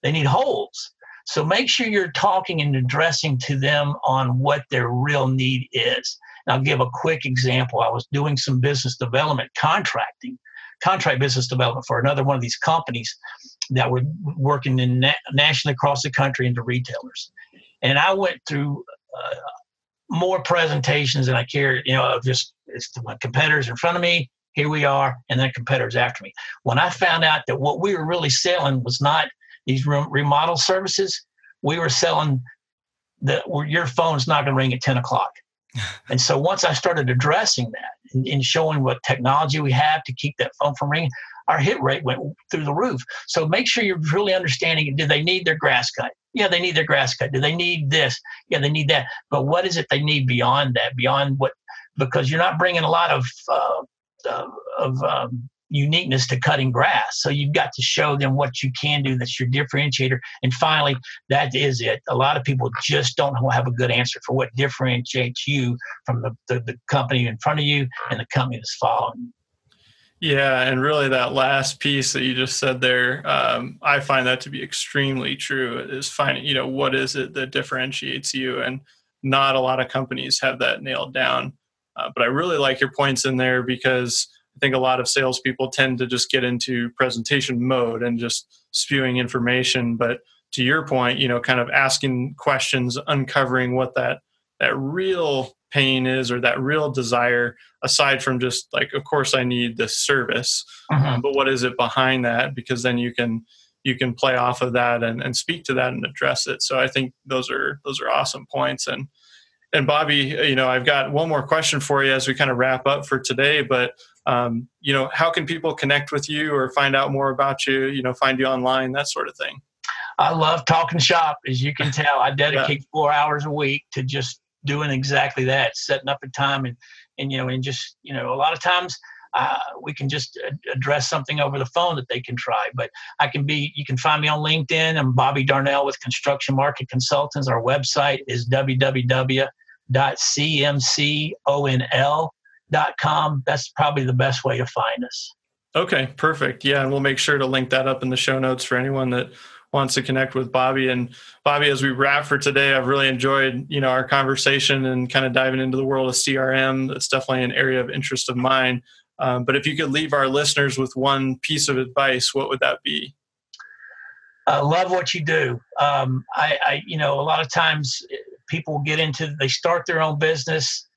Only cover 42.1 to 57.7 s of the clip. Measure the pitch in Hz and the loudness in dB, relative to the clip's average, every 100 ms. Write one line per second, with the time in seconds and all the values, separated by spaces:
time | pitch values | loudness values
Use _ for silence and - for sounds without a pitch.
42.1 | 131 143 160 _ 170 147 147 254 139 - | -4 -6 -12 _ -4 -2 -2 -2 -4 -10
43.1 | - - - 156 196 247 - 208 180 156 | -14 -2 -2 2 0 2 0 0 0 0
44.1 | 170 208 185 175 123 165 160 151 139 151 | 0 2 0 0 0 0 0 0 0 0
45.1 | 147 160 185 175 156 143 127 123 - 120 | 2 2 0 0 0 2 2 0 -4 -8
46.1 | - _ - 202 175 180 160 156 139 131 | -8 _ 0 2 2 2 0 2 2 2
47.1 | - 123 131 147 170 175 170 143 156 135 | -2 -2 0 0 0 -2 -2 0 2 2
48.1 | - - - _ 151 143 151 147 151 127 | -2 -10 -20 _ 0 2 2 2 2 0
49.1 | - _ 139 135 170 185 170 147 139 151 | -10 _ -2 2 0 0 -2 0 0 2
50.1 | 151 127 123 120 135 139 120 139 127 127 | 0 2 2 4 2 2 0 -2 0 0
51.1 | 135 139 135 131 - - - - - 131 | 2 0 0 0 -2 -20 -20 -14 -4 0
52.1 | 147 135 160 180 160 180 175 151 165 170 | 2 2 2 2 2 0 2 2 2 2
53.1 | 139 127 - - 139 - - - _ _ | 0 -2 -6 -2 -2 0 -4 -6 _ _
54.1 | _ - - - - - - 139 131 151 | _ -6 -6 -8 -12 -10 -4 -2 0 0
55.1 | 143 123 123 127 _ _ 147 143 165 180 | -2 -4 -6 -10 _ _ 0 2 2 2
56.1 | 131 123 131 151 147 131 120 156 120 107 | 0 2 0 2 2 2 2 2 2 0
57.1 | - 139 143 143 151 139 | -4 -2 0 0 0 0